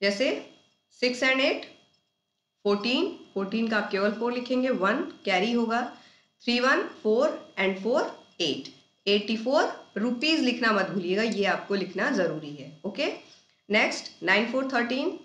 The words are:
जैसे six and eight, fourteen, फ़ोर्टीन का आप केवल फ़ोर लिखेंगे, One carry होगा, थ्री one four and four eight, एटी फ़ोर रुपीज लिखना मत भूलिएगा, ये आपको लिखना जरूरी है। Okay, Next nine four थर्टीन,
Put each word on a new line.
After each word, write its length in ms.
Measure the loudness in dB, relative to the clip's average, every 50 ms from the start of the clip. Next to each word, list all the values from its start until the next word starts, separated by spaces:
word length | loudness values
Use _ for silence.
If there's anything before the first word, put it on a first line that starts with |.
जैसे 280 | 0 0 0 2 0 0 -2 -2 -6 -12 -18 -20 _ _ _ _ _ _ _ -2
six 240 | -2 -2 0 2 2
and 180 | 2 2 4
eight, 240 | 2 2 0 0 -4 -10 -18 -20 _ _ _ _ _ _ _ _ _ _ _ _ _ _ _ _ _
fourteen, 420 | 0 0 2 2 0 0 2 0 -2 -4 -8 -14 -10 -6
फ़ोर्टीन 340 | -6 -4 -2 -2 -2 0 0
का 100 | 0 0
आप 120 | 0 0
केवल 200 | 0 0 0 0
फ़ोर 220 | 0 0 -2 -2 -2
लिखेंगे, 360 | -4 -2 -2 0 0 2 2
One 300 | 0 2 2 0 0 0 -2 -6 -8 -8 -2
carry 260 | 0 0 2 2 2
होगा, 300 | 2 2 0 0 0 -2 -2 -4 -8 -14 -20 -20 -20 _ _ _ _ _ -4
थ्री 160 | -2 0 2
one 220 | 4 4 4 2 0 -4 -8 -4 0
four 360 | 2 4 4 4 2 0 -2 -8 -12 -4 -2
and 220 | 0 0 0 0 -2
four 280 | 0 0 0 0 -2 -6 -12 -20 -20 _ -4
eight, 320 | -2 -2 -2 -2 -6 -10 -16 -20 _ _ _ _ _ 2
एटी 300 | 2 2 2 0 -2 -2
फ़ोर 340 | 0 2 4 4 2 2 -2 -8 -14 -12 -6 -2
रुपीज 420 | -2 -2 0 0 2 2 2 2
लिखना 320 | 2 0 0 2 2 2
मत 180 | 4 2 2 0
भूलिएगा, 340 | -2 -4 -2 0 0 2 2
ये 220 | 0 0 0 0 0
आपको 280 | 0 0 -2 -2 -2
लिखना 340 | -2 -2 -4 -4 -2 -2 0
जरूरी 400 | 2 2 0 0 -2 -4 -8 -10
है। 200 | -12 -12 -14 -16 -18 -10 -10
Okay, 260 | -8 -4 -2 -2 -4 -4 -6 -12 -20 -20 -20 _ _ _ _ _ 0
Next 420 | 2 2 2 2 0 -4 -10 -14 -14 -6 0
nine 280 | 2 2 2 2 2
four 180 | 0 -2 -2 0 0
थर्टीन, 440 | -2 -2 0 -2 -2 -2 -4 -6 -6 -12